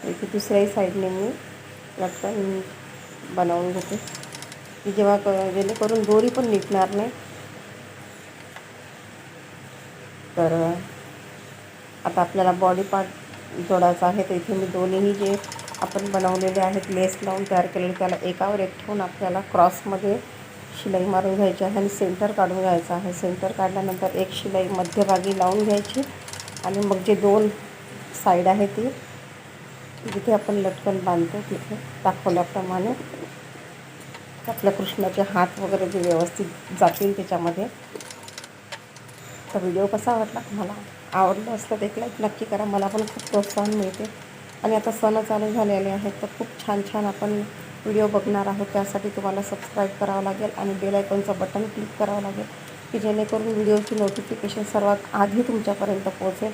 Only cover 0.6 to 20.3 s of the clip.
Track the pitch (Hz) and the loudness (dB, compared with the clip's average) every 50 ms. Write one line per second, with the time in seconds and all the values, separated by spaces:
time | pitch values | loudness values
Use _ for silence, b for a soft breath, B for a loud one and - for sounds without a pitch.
0.6 | 202 202 - - 196 180 185 196 190 185 185 185 196 226 262 - - - - - | 6 4 4 0 0 0 0 0 -2 0 0 0 -2 -2 -4 -6 -10 -14 -16 -16
1.6 | - - - - - - - - 190 185 185 - - 196 220 214 196 190 196 190 | -16 -16 -16 -16 -16 -16 -6 -4 -4 -4 -4 -4 -4 -4 -2 -2 -2 0 -2 -2
2.6 | 190 - - - - - - - - - - - - - 180 175 180 175 170 175 | -4 -8 -12 -14 -16 -16 -16 -16 -16 -16 -16 -16 -12 -6 0 0 2 2 2 2
3.6 | 175 180 180 185 180 175 190 220 - - - - - - - - - - - - | 0 0 -2 -4 -4 -4 -6 -6 -6 -8 -12 -12 -12 -12 -12 -14 -14 -14 -14 -16
4.6 | - - - - - 202 190 202 208 202 202 202 202 202 196 190 190 190 180 196 | -16 -16 -18 -8 -6 -4 2 4 6 6 6 6 4 2 2 2 2 0 2 0
5.6 | 196 196 226 - 214 214 226 226 214 202 214 214 226 247 247 254 254 233 214 196 | 0 0 0 0 0 2 2 2 4 6 6 6 6 6 4 2 2 4 2 2
6.6 | 190 - 202 190 185 190 202 202 214 240 254 - - - - - - - - - | 2 2 2 2 4 4 2 0 -2 -2 -4 -10 -16 -16 -16 -16 -16 -16 -16 -16
7.6 | - - - - - - - - - - - - - - - - - - - - | -16 -16 -16 -16 -16 -18 -18 -18 -18 -18 -18 -18 -18 -18 -18 -18 -18 -16 -16 -18
8.6 | - - - - - - - - - - - - - - - - - - - - | -18 -18 -18 -18 -18 -18 -18 -18 -18 -18 -18 -18 -18 -18 -18 -18 -18 -18 -18 -18
9.6 | - - - - - - - - - - - - - - - - 170 160 165 165 | -16 -16 -16 -16 -18 -18 -18 -16 -18 -16 -16 -16 -18 -8 0 2 2 4 4 2
10.6 | 165 170 175 175 185 - - - - - - - - - - - - - - - | 2 2 0 -2 -6 -10 -14 -16 -16 -16 -16 -16 -16 -16 -16 -16 -16 -16 -16 -16
11.6 | - - - - - - - - - 185 180 185 175 175 - 196 185 185 180 180 | -18 -18 -18 -18 -18 -18 -18 -6 -6 -2 2 2 2 2 2 2 4 4 4 6
12.6 | 185 185 180 185 196 196 - 196 190 185 - - - - - - - - - - | 4 4 4 4 0 0 0 0 0 -2 -6 -14 -16 -16 -16 -16 -16 -10 -8 -8
13.6 | 175 175 196 180 180 180 175 175 185 180 185 208 190 190 190 180 175 - 208 190 | 0 2 4 6 6 6 6 6 4 2 4 2 0 0 0 -2 0 0 -2 0
14.6 | 190 180 180 185 180 185 190 190 202 202 202 196 202 196 196 202 - - - - | 0 -2 0 0 2 2 4 4 4 4 4 2 2 2 2 0 -2 -6 -10 -12
15.6 | - - - - - 190 - 196 196 202 196 190 185 185 185 185 190 190 185 196 | -12 -12 -4 -4 -4 -2 -2 -2 -2 0 0 2 2 4 2 4 2 2 4 4
16.6 | 190 185 196 196 190 - 196 180 185 190 185 - - 202 190 190 202 190 196 180 | 2 4 2 0 -2 0 2 2 2 2 2 -2 -4 -2 -2 -2 0 2 4 4
17.6 | 180 180 - 175 180 180 180 - 190 185 185 - - 180 175 - 190 196 208 202 | 4 4 0 -2 -2 0 0 0 0 0 0 0 -2 -4 -2 0 0 0 2 0
18.6 | 190 185 - - - 214 208 208 190 180 - - 202 185 175 190 196 - - 185 | 0 -2 -4 -8 -8 -4 -2 -2 -2 -2 -4 -4 -2 0 0 -2 -2 0 6 6
19.6 | 170 180 180 - - 214 196 196 208 196 202 208 - - | 6 6 6 2 -4 -4 -4 0 2 2 0 0 -2 -8